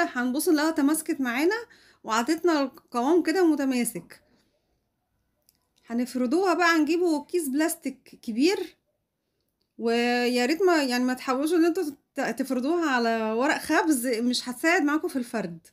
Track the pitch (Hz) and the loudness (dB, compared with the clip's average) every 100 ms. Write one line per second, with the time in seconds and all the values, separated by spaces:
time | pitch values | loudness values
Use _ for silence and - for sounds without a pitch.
0 | 339 254 247 254 359 302 311 320 277 311 | 0 -2 -2 -2 2 2 2 2 2 0
1 | - 311 254 240 330 453 466 - _ _ | -2 -4 -4 0 0 -2 -6 -20 _ _
2 | 220 220 240 320 359 311 269 - _ 240 | -2 -2 0 0 2 0 0 -6 _ -4
3 | 254 349 320 381 339 294 277 247 233 175 | 2 2 2 2 4 2 0 0 -2 -6
4 | - - _ _ _ _ _ _ _ _ | -14 -20 _ _ _ _ _ _ _ _
5 | _ _ _ _ _ _ _ _ - 233 | _ _ _ _ _ _ _ _ -8 -6
6 | 247 262 247 320 392 330 339 330 294 339 | -4 -2 0 2 2 2 4 4 2 2
7 | 349 294 285 349 294 277 320 320 269 262 | 2 0 -2 -4 -2 0 -2 -2 -10 -10
8 | - - - 220 311 415 320 _ _ _ | -20 -18 -8 0 2 0 -6 _ _ _
9 | _ _ _ _ _ _ _ - 226 233 | _ _ _ _ _ _ _ -6 -2 0
10 | 240 240 240 247 247 330 370 339 269 247 | 0 0 0 0 0 2 4 4 2 0
11 | 254 254 - 262 302 349 339 349 302 - | 0 -2 -2 -2 0 2 2 2 -4 -8
12 | _ - - - 269 254 262 349 320 254 | _ -6 -4 -4 -2 -2 0 0 0 0
13 | 233 226 220 220 277 349 - 311 359 269 | 0 0 -2 0 0 -2 0 0 2 0
14 | 240 226 247 247 - 240 320 359 285 302 | 0 -2 -2 -2 -6 -2 0 2 2 0
15 | 359 269 233 226 185 165 - | -2 -6 -6 -6 -6 -10 -18